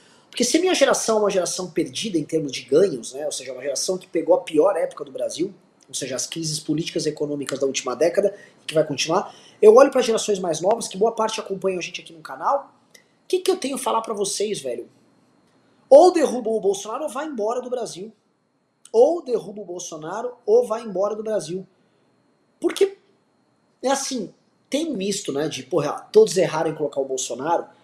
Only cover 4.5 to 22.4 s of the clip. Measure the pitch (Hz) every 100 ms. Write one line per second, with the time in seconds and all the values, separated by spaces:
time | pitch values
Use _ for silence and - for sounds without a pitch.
4.5 | 151 185 165 180 - 143 131 117 120 196
5.5 | 185 _ _ - 127 127 123 - 165 160
6.5 | 147 - 151 170 170 151 151 147 147 131
7.5 | 135 139 127 127 120 165 - - - -
8.5 | _ - 156 151 139 156 185 - - -
9.5 | - 214 226 285 262 226 214 - 190 180
10.5 | 151 180 226 190 190 226 220 220 214 -
11.5 | 196 190 180 165 - - 165 160 135 190
12.5 | 277 - _ _ - _ _ - 359 370
13.5 | - 269 269 226 226 226 208 190 - 214
14.5 | 170 127 120 - _ _ _ _ _ _
15.5 | _ _ _ - 277 359 339 262 240 220
16.5 | 220 190 190 214 247 302 254 311 240 208
17.5 | 254 240 247 190 151 220 - _ _ _
18.5 | _ _ _ - 220 285 339 262 214 170
19.5 | 208 180 180 - 160 156 208 247 - -
20.5 | 233 196 226 233 180 208 214 220 208 151
21.5 | 185 190 _ _ _ _ _ _ _